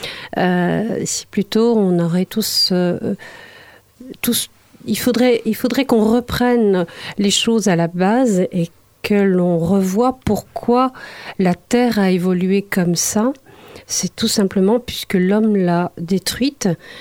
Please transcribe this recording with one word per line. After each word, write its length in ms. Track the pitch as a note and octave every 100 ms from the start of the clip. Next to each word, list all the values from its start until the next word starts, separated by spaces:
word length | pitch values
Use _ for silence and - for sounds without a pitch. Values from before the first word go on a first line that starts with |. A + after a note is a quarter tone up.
| - - - -
Euh, 640 | F3+ F3+ F3 E3 A3 - -
si 200 | - -
plutôt 500 | - F#3+ A3 A#3 A3+
on 220 | F#3+ F3
aurait 280 | E3+ F3+ F#3
tous, 440 | A3 G#3 - -
euh, 440 | F3+ F3 F3+ - G3 - - - - - - _ _ B3+ -
tous, 280 | - A3+ - _ _ _ -
il 140 | G#3
faudrait, 420 | B3 A#3 B3+ A#3 A3
il 100 | G#3
faudrait 300 | B3 A#3 C4+
qu'on 200 | A3+ G#3
reprenne 800 | A#3+ A#3+ - B3 A#3+ G#3 F#3 E3+ - - -
les 140 | G3+
choses 360 | - A3+ A3+ G3+
à 80 | E3+
la 120 | E3+
base 540 | F3 F#3 A#3+ B3+ F#3 -
et 180 | F3+ E3+ _ _ _
que 140 | - G3+
l'on 420 | G3 F3+ F3+ E3+
revoie 600 | E3+ G3 F#3+ G3 B3+ B3+
pourquoi 720 | - G#3 - - - A#3+ B3+ B3+ - - - -
la 160 | F3+ F3+
Terre 420 | _ A#3+ B3 G#3+
a 140 | F#3+
évolué 500 | F#3 F#3 F3+ F#3 G3
comme 340 | G3 - F3 E3+
ça. 380 | - G#3+ A#3+ C#4+ - - - - -
C'est 300 | - F3+ -
tout 140 | A#3
simplement 500 | - G3 G3 F#3+ B3
puisque 360 | - - - G3
l'homme 420 | F#3 G#3 A3 G3+
l'a 340 | F3+ F3 F3 -
détruite 720 | E3 F#3+ - - C4+ C#4+ F#3+ E3 - -